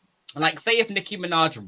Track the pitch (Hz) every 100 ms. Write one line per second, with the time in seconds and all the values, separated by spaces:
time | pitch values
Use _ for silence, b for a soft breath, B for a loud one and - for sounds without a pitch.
0 | _ _ - 143 160 156 - 233 220 196
1 | 190 202 180 165 160 160